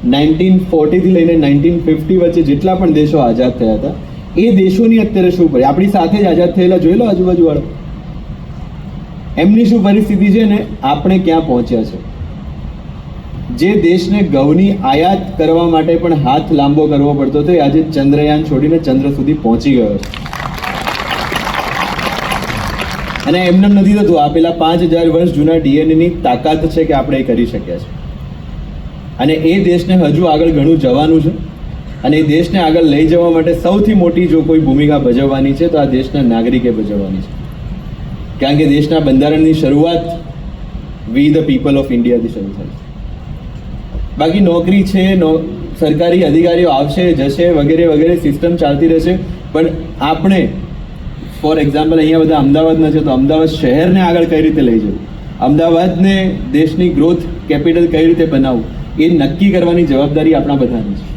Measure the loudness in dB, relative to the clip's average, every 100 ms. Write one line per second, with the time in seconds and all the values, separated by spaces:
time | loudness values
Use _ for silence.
0 | 0 2 2 2 2 2 2 0 2 2
1 | 2 2 4 2 2 2 2 0 0 -2
2 | 0 2 2 2 0 0 0 0 2 2
3 | 2 2 0 0 -2 0 -2 -2 -4 -8
4 | -12 -16 -6 0 2 4 2 2 2 2
5 | 2 0 0 2 2 2 2 2 2 2
6 | 0 0 2 2 2 2 2 2 2 2
7 | 2 0 0 2 2 0 -6 -12 -14 -14
8 | -14 -14 -14 -14 -14 -14 -14 -14 -14 -14
9 | -14 -14 -10 0 2 4 4 4 4 2
10 | 2 2 4 4 4 0 -2 -6 -4 -2
11 | 0 0 2 0 0 -2 0 -2 -4 -8
12 | -14 -12 -12 -12 -14 -12 -12 -14 -16 -16
13 | -14 -16 -14 -14 -10 -2 0 2 2 2
14 | 2 0 2 2 2 4 2 0 0 2
15 | 2 0 -4 -2 2 2 2 2 2 0
16 | 0 0 0 0 0 0 2 2 2 2
17 | 0 0 0 0 2 2 2 2 0 0
18 | 2 2 2 0 0 0 0 0 0 0
19 | 0 -2 -2 0 0 0 2 2 0 -2
20 | -8 -12 -12 -10 -10 -10 -8 -8 -8 -8
21 | -8 -8 -6 -6 -6 -6 -6 -6 -6 -6
22 | -6 -6 -6 -8 -6 -8 -8 -8 -8 -8
23 | -8 -6 -2 0 2 4 4 4 4 4
24 | 4 2 2 2 0 2 0 2 2 2
25 | 2 2 0 2 2 2 2 2 2 2
26 | 2 0 -2 -2 0 -2 0 0 0 0
27 | 0 -2 -2 0 -2 -4 -8 -10 -10 -14
28 | -12 -12 -14 -14 -14 -12 -12 -12 -12 -14
29 | -14 -4 0 2 2 2 2 0 2 2
30 | 4 2 2 2 2 2 2 2 2 2
31 | 2 2 2 -4 -10 -12 -12 -12 -12 -6
32 | 0 0 2 0 0 0 2 2 4 4
33 | 4 4 2 2 2 0 0 2 2 2
34 | 2 2 2 2 2 2 2 2 2 2
35 | 2 2 0 0 0 0 0 0 0 0
36 | -2 0 0 0 0 0 0 -2 -4 -4
37 | -4 -6 -8 -12 -12 -12 -12 -12 -12 -12
38 | -12 -12 -12 -4 0 2 2 2 2 0
39 | 2 2 2 2 2 2 2 2 2 0
40 | -4 -8 -10 -14 -12 -12 -12 -12 -14 -14
41 | -4 0 2 2 2 0 0 0 0 0
42 | 2 0 -2 -6 -10 -10 -12 -12 -16 -14
43 | -12 -12 -14 -14 -14 -14 -14 -14 -10 -10
44 | -8 -2 0 2 2 2 2 2 2 2
45 | 2 2 2 0 -2 -10 -10 -2 0 2
46 | 2 2 2 2 2 2 2 2 0 0
47 | 0 0 -2 0 2 2 2 2 2 2
48 | 2 0 -2 -2 -2 0 0 2 2 2
49 | 0 -2 -4 -12 -6 -2 -2 -2 -10 -6
50 | -4 0 0 2 0 -4 -10 -12 -14 -12
51 | -14 -12 -14 -6 -2 0 0 0 0 2
52 | 2 2 2 2 2 2 2 2 2 0
53 | 0 0 2 2 0 0 0 2 2 2
54 | 2 2 2 2 2 2 2 2 -2 -6
55 | -10 -14 -14 -4 0 2 2 2 0 2
56 | 2 2 0 -4 -2 0 0 0 0 2
57 | 0 0 -4 -10 -4 -2 0 2 2 2
58 | 2 2 2 2 0 -2 -4 -10 -10 -2
59 | 2 2 0 2 2 2 2 2 2 0
60 | 0 0 2 2 0 0 0 -2 -4 -8
61 | -8